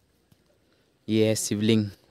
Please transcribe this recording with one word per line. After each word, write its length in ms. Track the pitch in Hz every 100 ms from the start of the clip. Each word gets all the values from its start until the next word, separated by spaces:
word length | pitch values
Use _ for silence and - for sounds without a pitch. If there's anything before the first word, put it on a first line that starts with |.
| _ _ _ _ _ _ _ _ _ _ -
ये 180 | 110 110
है 80 | 107
शिवलिंग, 540 | - 104 107 110 104 - _